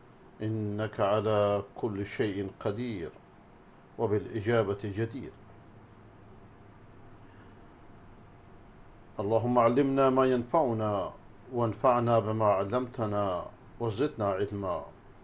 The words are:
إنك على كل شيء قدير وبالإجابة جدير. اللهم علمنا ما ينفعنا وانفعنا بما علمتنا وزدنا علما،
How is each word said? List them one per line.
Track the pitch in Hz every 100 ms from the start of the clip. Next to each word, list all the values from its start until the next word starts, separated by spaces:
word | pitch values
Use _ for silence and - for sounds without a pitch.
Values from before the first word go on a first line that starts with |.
| - - - -
إنك | 110 110 104 104 107 -
على | 101 107 104 107 101 101 - -
كل | 117 98 101
شيء | - 110 95 95 -
قدير | 113 104 123 101 80 - - - - - - - - -
وبالإجابة | 113 104 92 113 101 117 98 98
جدير. | 107 98 110 123 76 - - - - - - - - - - - - - - - - - - - - - - - - - - - - - - - - - - - - - - -
اللهم | 104 113 120 123
علمنا | 117 123 139 135 135
ما | 131 131
ينفعنا | 127 117 165 139 110 107 101 85 - - - -
وانفعنا | 123 117 - 135 120 117 117
بما | 104 110 107
علمتنا | 98 98 123 123 - 110 104 101 90 82 - - -
وزدنا | 117 104 147 151 101
علما، | 95 101 104 98 85 69 - - -